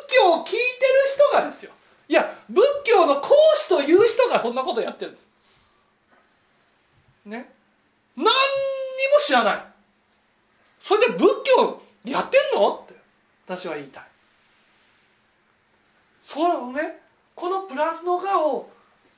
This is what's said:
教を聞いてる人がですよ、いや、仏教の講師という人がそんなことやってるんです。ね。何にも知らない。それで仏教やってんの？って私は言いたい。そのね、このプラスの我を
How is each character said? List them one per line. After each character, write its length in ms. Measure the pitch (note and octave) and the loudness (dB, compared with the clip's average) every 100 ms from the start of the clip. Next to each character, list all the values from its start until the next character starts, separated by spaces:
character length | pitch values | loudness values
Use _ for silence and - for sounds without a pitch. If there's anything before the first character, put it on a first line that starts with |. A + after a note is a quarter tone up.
| - C5 | 0 2
教 180 | F#4+ | 4
を 120 | E4 - | 2 -2
聞 40 | |
い 20 | |
て 40 | A4 | -4
る 40 | B4 B4+ C5 C5+ C#5 - C#5+ | -4 0 2 2 2 2 2
人 80 | - | 2
が 80 | - | -2
で 60 | |
す 120 | - | -8
よ、 80 | - - _ _ - | -20 -20 _ _ -2
い 60 | |
や、 200 | D#4 - - - | 0 0 -8 -6
仏 140 | B3 C5+ C#5+ - | 2 2 2 2
教 200 | G#4+ D#4+ | 2 4
の 140 | C#4 | 0
講 160 | - C#5+ D#5 D5+ | 2 4 6 2
師 120 | - | 0
と 140 | D#4+ | -2
い 120 | C#4 | 4
う 140 | F4+ A4+ | 4 4
人 220 | - B4 | 2 0
が 100 | B3 | 0
そ 120 | A3 | -4
ん 40 | A#3+ | -6
な 80 | |
こ 100 | C4 | -6
と 80 | A3 | -4
や 100 | F3+ | -6
っ 60 | - | -8
て 80 | E3 | -14
る 60 | |
ん 40 | - | -16
で 60 | |
す。 80 | _ _ _ _ _ _ _ _ _ _ _ _ _ _ _ _ _ _ _ _ G#3 | _ _ _ _ _ _ _ _ _ _ _ _ _ _ _ _ _ _ _ _ -18
ね。 280 | A3+ B3+ _ _ _ _ _ _ - | -18 -18 _ _ _ _ _ _ -4
何 100 | F4 | 0
に 40 | |
も 40 | C5 C5+ C#5 C5+ C5+ C5 C5 C5+ D5 D5 | 2 0 -2 -6 -8 -10 -4 2 2 2
知 80 | |
ら 100 | B3+ | 0
な 120 | G#3 D#3+ | 0 -4
い。 80 | - _ _ _ _ _ _ _ _ _ _ _ | -8 _ _ _ _ _ _ _ _ _ _ _
そ 160 | - G4+ | -2 2
れ 160 | - | 2
で 60 | F3+ | 4
仏 120 | D#4 - - B4+ | 2 2 2 2
教 240 | A3 - - _ A3 | 2 -4 -18 _ -8
や 160 | - | -6
っ 80 | - | 0
て 80 | - D5+ A4 | 0 2 2
ん 40 | |
の？ 240 | G#3 - - | 0 0 -14
っ 20 | |
て 80 | - _ _ _ _ - | -20 _ _ _ _ -14
私 200 | F3+ F3+ | -12 -10
は 80 | D3+ | -12
言 80 | |
い 40 | C#3 | -14
た 140 | - | -20
い。 20 | - _ _ _ _ _ _ _ _ _ _ _ _ _ _ _ _ _ _ _ _ _ | -20 _ _ _ _ _ _ _ _ _ _ _ _ _ _ _ _ _ _ _ _ _
そ 240 | - C#4 E4+ | -14 -4 -2
の 240 | D#4 B3 | -2 -6
ね、 300 | C4 E4 D#4+ _ _ _ - | -8 -10 -10 _ _ _ -10
こ 140 | F4+ | -8
の 140 | F#4+ | -6
プ 120 | F#4+ C4+ | -8 -6
ラ 180 | D#4 | -4
ス 120 | E4 F4 | -4 -4
の 100 | F4 | -4
我 320 | F#4+ F#4 D#4 | -2 -2 -2
を 220 | A#3+ - _ _ _ _ | -4 -10 _ _ _ _